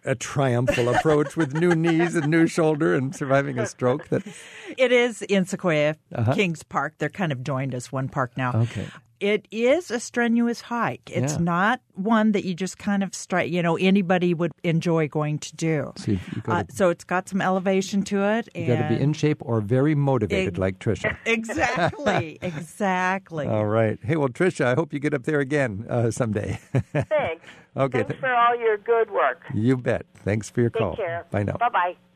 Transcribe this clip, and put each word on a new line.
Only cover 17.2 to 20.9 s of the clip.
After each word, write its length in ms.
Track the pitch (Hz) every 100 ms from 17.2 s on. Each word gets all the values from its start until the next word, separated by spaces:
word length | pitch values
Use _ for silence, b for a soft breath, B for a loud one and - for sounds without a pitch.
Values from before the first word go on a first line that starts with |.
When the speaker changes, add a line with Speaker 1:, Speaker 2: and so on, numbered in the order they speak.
| 185
Speaker 2:
some 120 | 190
elevation 640 | 185 190 185 190 190 202 -
to 140 | 202
it. 240 | 202 220 226
Speaker 1:
You 120 | - 113
gotta 220 | 120 151
be 60 | 117
Speaker 2:
and 60 |
Speaker 1:
in 80 | 135
shape 260 | 151 147 147
or 200 | - 117
very 340 | 101 127 143
motivated 600 | 151 139 131 104 98 95
Speaker 2:
Ex- 40 | 90
Speaker 1:
like 200 | 95 95
Tricia. 360 | -